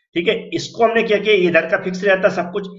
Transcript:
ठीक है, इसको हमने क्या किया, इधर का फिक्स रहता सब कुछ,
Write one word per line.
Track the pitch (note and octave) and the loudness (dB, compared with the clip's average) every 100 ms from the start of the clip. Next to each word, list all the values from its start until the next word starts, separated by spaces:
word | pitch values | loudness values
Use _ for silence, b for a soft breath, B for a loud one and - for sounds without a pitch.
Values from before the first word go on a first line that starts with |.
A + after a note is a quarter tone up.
| _ | _
ठीक | E3 F3 | -4 -2
है, | G3 - | -2 -4
इसको | - - - | -8 -6 0
हमने | A3+ A3+ | 2 2
क्या | G#3+ G3+ | 2 0
किया, | G#3 | 2
इधर | G3+ F3+ E3 E3 | 2 4 2 2
का | F#3+ | -2
फिक्स | F#3 F3+ | -4 -4
रहता | G3+ F#3+ G3 | 0 2 2
सब | F#3 F3 | 0 -4
कुछ, | G3+ G3 | -6 -10